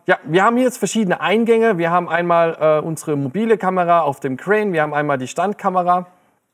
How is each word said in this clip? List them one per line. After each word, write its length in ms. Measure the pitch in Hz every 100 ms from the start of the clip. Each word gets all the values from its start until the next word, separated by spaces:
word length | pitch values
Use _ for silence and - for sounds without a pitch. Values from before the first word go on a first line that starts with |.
| -
ja, 120 | 180
wir 220 | - 170
haben 120 | 202 240
hier 100 | 254
jetzt 120 | -
verschiedene 420 | 190 220 190 165
Eingänge. 560 | 160 214 233 226 226 170
Wir 140 | 165
haben 180 | 180 175
einmal, 480 | 170 175 170 165 160
äh, 260 | 156 151 165
unsere 300 | 151 - 147
mobile 420 | 135 196 226 214
Kamera 440 | 185 185 175 170
auf 180 | 147 139
dem 160 | 139 127
Crane, 360 | 180 214 214
wir 100 | 160
haben 120 | 151
einmal 240 | 147 147 135
die 80 | 127
Standkamera. 800 | - 190 202 196 185 175 180 180 _ _ _ _